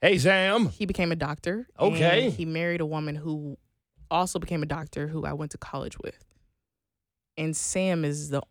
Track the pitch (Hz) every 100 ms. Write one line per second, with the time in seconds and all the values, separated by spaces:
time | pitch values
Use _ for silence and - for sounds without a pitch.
0 | 170 190 147 190 190 220 175 - 196 196
1 | 175 165 147 147 175 208 254 - 196 165
2 | 165 190 254 202 160 160 170 170 156 156
3 | 151 151 156 151 147 139 _ _ _ _
4 | - 170 180 175 - 165 151 147 147 -
5 | 151 156 143 143 151 - - 139 - -
6 | - - _ _ _ _ _ _ _ _
7 | _ _ _ - 160 156 - 185 185 170
8 | 147 147 147 139 -